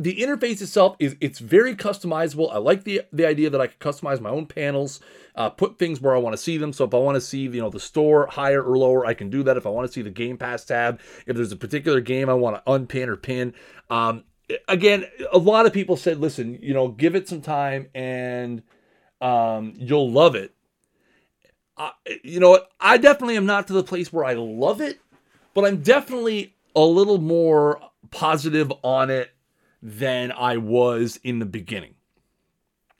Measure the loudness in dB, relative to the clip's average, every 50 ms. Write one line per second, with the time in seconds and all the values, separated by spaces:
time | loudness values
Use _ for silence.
0 | -6 -6 -4 -2 -4 -4 -2 -2 -4 -4 -4 -6 -8 -2 2 4 4 4 2 0
1 | -4 -4 -2 -4 -6 -8 -6 -10 -2 2 4 4 4 4 0 -6 -6 -6 -6 -6
2 | -6 -6 -4 -4 -4 -4 -2 -2 -4 -2 -2 0 2 2 2 0 -2 -6 -6 -6
3 | -8 _ -2 0 0 0 0 0 -2 0 0 -2 -4 -4 -6 -8 -8 -8 -8 -6
4 | -6 -6 -6 -6 -6 -6 -8 -8 -8 -10 -8 -6 -6 -4 -4 -4 -6 -6 -10 -14
5 | -20 -20 -20 -20 -20 _ -8 -6 -6 -6 -4 -4 -4 -4 -2 -2 -4 -4 -2 -2
6 | 0 2 2 2 0 -2 -4 -6 -6 -4 -4 -4 -4 -6 -4 -2 -2 0 2 2
7 | 2 2 0 -2 -4 -6 -6 -6 -6 -6 -6 -6 -6 -6 -8 -10 -12 -6 -2 0
8 | 4 4 4 4 4 0 -2 -2 0 0 2 2 2 2 2 4 4 4 4 2
9 | 2 0 -2 -4 -6 -6 -4 -2 0 0 0 0 -2 -4 -4 -4 -6 -6 -8 -10
10 | -10 -10 -10 -8 -8 -8 -8 -8 -10 -8 -10 -8 -6 -4 -2 -2 -2 -2 -4 -6
11 | -10 -20 -20 -12 -8 -6 -4 -4 -4 -6 -6 -10 -10 -8 -8 -4 0 0 0 0
12 | 0 0 -2 -2 0 0 0 2 0 0 -2 -4 -2 -2 0 0 -2 -4 -6 -6
13 | -6 -6 -6 -8 -8 -8 -6 -4 -6 -6 -8 -12 -20 -20 -20 -18 -8 -4 -2 0
14 | 0 0 -2 -4 -8 _ _ _ _ -10 -10 -8 -4 -2 0 2 4 4 2 2
15 | -2 -6 -12 -12 -2 2 2 4 4 6 6 6 6 4 2 0 -2 -2 -2 -2
16 | 0 -2 -2 0 -2 -4 -4 -6 -8 -10 -10 -8 -6 -2 0 0 0 -2 0 0
17 | 0 0 2 0 -4 -6 -10 -10 -8 -4 -4 -2 -2 -4 -4 -6 -8 -12 -12 -10
18 | -8 -8 -6 -6 -6 -6 -6 -8 -8 -8 -10 -10 -12 _ _ _ _ _ _ _
19 | _ _ _ -6 -2 0 2 2 2 0 -2 -4 -6 -10 -12 -10 -4 0 0 2
20 | 2 2 4 6 6 6 4 2 -4 -10 _ _ _ _ _ _ _ _ _ _
21 | _ _ _ _ _ _ _ _ _ _ _ _ _ _ _ -12 -12 -12 -12 _
22 | -14 -14 -14 -14 -12 -8 2 6 8 10 10 8 6 0 _ 0 4 6 6 8
23 | 8 6 6 4 2 -2 -2 0 0 0 0 0 -2 -2 -2 -2 -2 -2 -4 -6
24 | -6 -4 -4 -4 -2 -2 -2 -4 -6 -6 -4 -2 0 0 0 -2 -4 -8 -8 -10
25 | _ _ _ _ _ _ _ _ _ _ -2 0 2 2 0 2 4 4 4 4
26 | 2 -2 -6 -4 -2 -2 -2 -4 -6 -8 _ _ _ _ 2 4 6 6 6 4
27 | 4 4 2 2 0 0 2 2 4 4 4 4 4 2 0 -2 -6 -18 _ _
28 | -20 -20 -8 -4 -2 0 0 0 -2 -2 0 0 0 -2 -4 -6 -4 -2 0 0
29 | 0 0 -2 -4 -6 -8 _ _ _ _ _ _ _ _ _ _ -20 -16 -10 -6
30 | -4 -4 -2 -4 -4 -6 -6 -4 -2 -2 -2 -2 -2 0 2 2 2 2 2 0
31 | -2 -4 -4 -8 -8 -6 -6 -4 -6 -6 -8 -10 -10 -10 -12 -12 -12 -14 _ _
32 | _ _ _ _ _ _ _ _ _ _ _ _ _ _ _ _ _ _ _